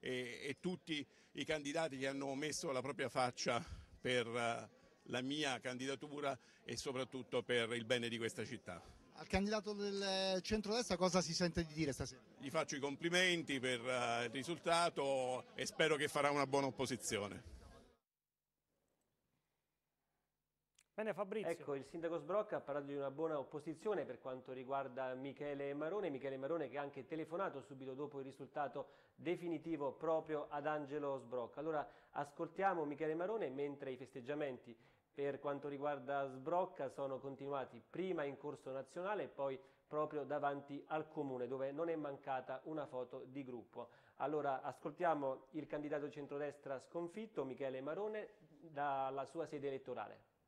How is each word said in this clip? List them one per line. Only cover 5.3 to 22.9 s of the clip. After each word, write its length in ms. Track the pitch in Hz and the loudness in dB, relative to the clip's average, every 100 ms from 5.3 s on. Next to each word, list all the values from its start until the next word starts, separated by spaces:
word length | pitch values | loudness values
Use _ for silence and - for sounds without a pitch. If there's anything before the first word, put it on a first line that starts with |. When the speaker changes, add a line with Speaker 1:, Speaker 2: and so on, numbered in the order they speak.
| 147 147 120 | 0 2 0
Speaker 1:
candidatura 760 | 127 127 135 139 151 147 143 131 - - | -2 -4 -2 -4 -6 -2 -2 -2 -8 -16
e 120 | - 120 | -6 -4
soprattutto 680 | 151 127 127 131 123 127 | -2 -2 -4 -6 0 0
per 280 | - 123 113 | 4 4 4
il 100 | 117 | 0
bene 240 | 113 123 117 | 2 2 4
di 100 | 113 | 0
questa 260 | 113 - | 0 -2
città. 380 | 107 110 - 87 - - - - | -4 -6 -8 -10 -12 -20 -20 -14
Speaker 2:
Al 80 | 156 | 0
candidato 440 | 190 202 214 208 | 2 2 0 -2
del 720 | 208 202 196 196 190 190 185 | -4 -2 0 0 2 2 2
centrodestra 540 | - 214 196 226 240 175 | 2 0 2 0 2 4
cosa 260 | 185 180 | 6 6
si 100 | 165 | 4
sente 320 | 165 180 170 | 4 4 4
di 80 | 165 | 0
dire 200 | 151 151 | 2 2
stasera? 280 | 127 135 127 - - | 2 -4 -6 -20 -10
Speaker 1:
Gli 120 | 139 | -2
faccio 260 | 151 - 147 | 0 2 0
i 40 | |
complimenti 800 | 139 139 170 175 185 170 139 139 | 0 0 4 6 8 6 2 2
per, 220 | 127 123 | 4 2
eh, 440 | 123 127 120 117 120 | 2 2 4 2 2
il 40 | |
risultato 1160 | 131 127 165 170 170 170 - 139 135 127 127 - | -2 -2 -2 4 6 6 4 4 4 2 0 -4
e 100 | - | -4
spero 320 | 127 - 160 151 | -4 4 6 6
che 100 | 143 | 4
farà 240 | 151 143 | 6 6
una 160 | 143 135 | 6 6
buona 200 | 139 139 | 6 4
opposizione. 880 | - 123 127 - 107 101 95 - - - - - _ _ _ _ _ _ _ _ _ _ _ _ _ _ _ _ _ _ _ _ _ _ _ _ _ _ _ _ _ _ | 2 0 0 0 0 0 -6 -12 -16 -16 -20 -20 _ _ _ _ _ _ _ _ _ _ _ _ _ _ _ _ _ _ _ _ _ _ _ _ _ _ _ _ _ _
Speaker 3:
Bene, 220 | - 220 | -2 0
Fabrizio. 360 | 180 190 220 175 | 0 0 0 0
Speaker 4:
Ecco, 240 | 165 147 | -2 -2
il 100 | 143 - | -4 -4
sindaco 320 | 170 165 165 | -4 -2 -2
Sbrocca 380 | 147 196 214 151 | 2 0 2 -2
ha 40 | |
parlato 260 | - 143 | -2 -4
di 80 | 139 | -2